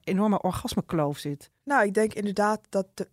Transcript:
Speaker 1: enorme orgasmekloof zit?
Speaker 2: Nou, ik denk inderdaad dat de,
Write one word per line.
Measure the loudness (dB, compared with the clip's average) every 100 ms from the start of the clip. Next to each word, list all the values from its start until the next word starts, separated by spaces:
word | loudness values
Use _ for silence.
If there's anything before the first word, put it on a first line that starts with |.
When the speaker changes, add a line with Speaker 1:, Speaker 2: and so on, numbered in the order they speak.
Speaker 1:
enorme | -2 0 2 2
orgasmekloof | 0 -4 -4 -4 -2 0 0 -2
zit? | -6 -8 -12 _
Speaker 2:
Nou, | -2 2 2
ik |
denk | 2 0
inderdaad | 0 -4 0 0 0 -2
dat | -4 -4
de, | -6 -10